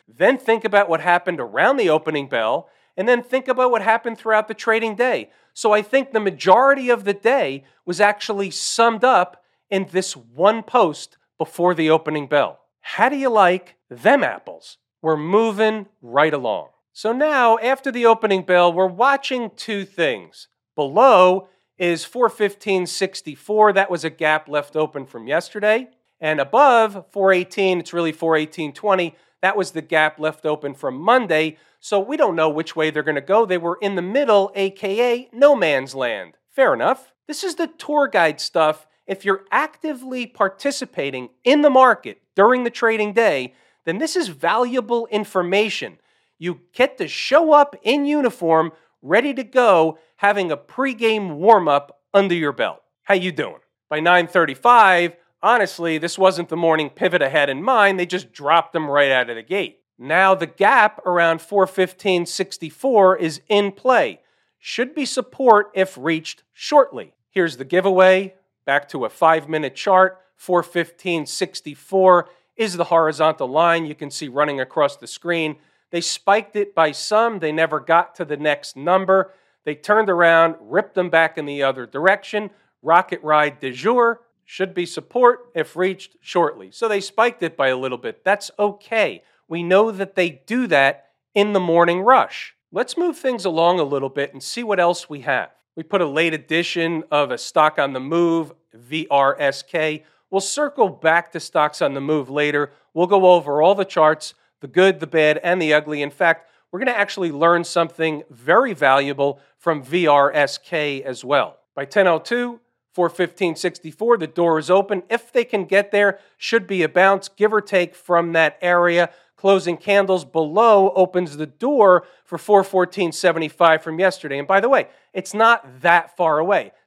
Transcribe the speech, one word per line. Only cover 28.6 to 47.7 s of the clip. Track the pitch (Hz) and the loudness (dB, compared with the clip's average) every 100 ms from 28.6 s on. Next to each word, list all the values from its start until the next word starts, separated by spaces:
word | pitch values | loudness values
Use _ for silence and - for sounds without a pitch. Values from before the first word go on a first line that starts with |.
| 151 | -10
twenty. | 135 214 190 170 - _ _ | -6 -2 0 -2 -8 _ _
That | 185 196 | -2 -2
was | 185 | -4
the | 160 | -6
gap | 151 156 156 151 | -2 0 0 0
left | 151 156 | -6 -6
open | 156 151 143 | -6 -4 -6
from | 131 143 127 | -10 -10 -6
Monday. | 180 254 214 156 160 156 _ _ | 0 0 2 0 -2 -6 _ _
So | - 202 | -4 -4
we | 208 302 | -2 -2
don't | 285 | 0
know | 165 160 | 0 0
which | 151 160 | -2 -6
way | - 156 | -4 -4
they're | 151 | -2
gonna | 147 147 | -4 -4
go. | 131 202 220 | 0 0 0
They | 180 | -2
were | 170 175 | -4 -4
in | 202 | -6
the | 190 | -6
middle, | 175 240 277 208 196 202 | -4 -2 2 2 2 -2
A | 196 | -6
K | 196 202 202 247 | -6 -6 -2 -2
A | 240 254 | -2 -6
no | 220 285 | 2 4
man's | 269 165 139 131 | 4 2 0 -4
land. | 135 123 107 87 _ _ | -6 -6 -6 -12 _ _
Fair | - 247 | 0 2
enough. | 123 143 254 _ _ - | 2 0 -2 _ _ -16
This | 302 | -10
is | 392 | -8
the | - 330 | -6 -8
tour | - - 294 277 | -8 -6 -2 0
guide | 202 165 147 | 0 0 -2
stuff. | - 170 156 156 _ _ - | -6 -2 0 -2 _ _ -12
If | 190 | -8
you're | 196 196 - | -4 -4 -2
actively | 226 302 _ 320 262 262 254 240 | -4 -4 _ -10 -10 -10 -10 -8
participating | - 196 190 - - 254 - 139 131 123 _ | -4 -4 -4 -8 -6 -10 -8 -8 -8 -12 _
in | 240 294 | 2 4
the | 294 | 4
market | 262 254 214 117 101 _ | 4 4 2 -4 -16 _
during | - 208 254 | 2 2 2
the | 240 | -2
trading | 240 226 220 208 | -2 -2 -2 -2
day, | 202 226 143 127 _ _ _ | 0 0 0 -4 _ _ _
then | - 180 | -8 -4
this | 320 359 | -4 -4
is | 254 | -6
valuable | 143 165 208 247 254 214 233 226 | -4 -2 0 -2 -4 -4 -4 -4
information. | 214 208 185 175 190 214 - 113 80 _ _ _ _ | -6 -4 -4 -2 0 -2 -4 -12 -16 _ _ _ _
You | 170 151 _ | -10 -10 _
get | - 269 - | -2 -2 -2
to | 160 | -10
show | - - 277 320 | -10 0 2 4
up | 294 285 | 4 4